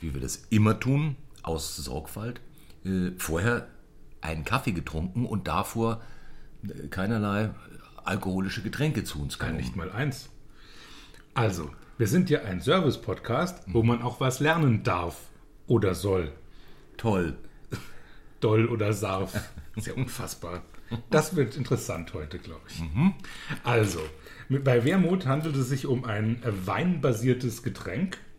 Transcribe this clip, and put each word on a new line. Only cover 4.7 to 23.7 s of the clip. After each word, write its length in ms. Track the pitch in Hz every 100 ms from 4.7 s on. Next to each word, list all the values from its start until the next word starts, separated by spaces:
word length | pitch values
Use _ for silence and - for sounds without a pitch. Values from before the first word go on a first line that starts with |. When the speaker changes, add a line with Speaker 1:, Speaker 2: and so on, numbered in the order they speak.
Speaker 1:
getrunken 560 | 87 73 80 87 117 123
und 200 | 107 -
davor, 540 | 78 98 113 113 113 - - - - - -
äh, 240 | 101 - 73
keinerlei 640 | 90 95 113 104 101 110 - - - - -
alkoholische 600 | - 95 95 92 95 -
Getränke 400 | 110 - 151 113
zu 180 | - 73
uns 140 | 71 -
Speaker 2:
Ja, 80 | 80
Speaker 1:
genommen. 120 | 80
Speaker 2:
nicht 120 | 64 64
mal 160 | 80
eins. 380 | 101 143 - - - - - - - - - - - - -
Also, 340 | 113 90 76 - - -
wir 80 | 107
sind 240 | 151 180
ja 100 | 147
ein 200 | 104 90
Service-Podcast, 1040 | 80 175 156 113 - 92 - 120 175 - -
wo 160 | 104
man 180 | 113 120
auch 180 | 120 113
was 200 | 135 123
lernen 420 | 143 165 147 107
darf 360 | - 90 87 - - - - - -
oder 260 | 117 95
soll. 380 | 85 98 95 78 - - - - - - -
Speaker 1:
Toll. 400 | 113 98 85 67 - - - - - - - - - -
Speaker 2:
Doll 280 | 117 107 113
oder 260 | 117 104
sarf. 560 | 104 104 95 95 - - - - -
Ist 120 | 107
ja 60 |
unfassbar. 680 | - 131 - - - 85 87 - - - 113 -
Das 240 | 156 151 180
wird 200 | 120 -
interessant 580 | 127 127 - 82 82
heute, 260 | - 76 87
glaub 220 | - - -
ich. 100 | -
Speaker 1:
Mhm. 340 | 82 82 175 190 - - - 117
Speaker 2:
Also, 360 | -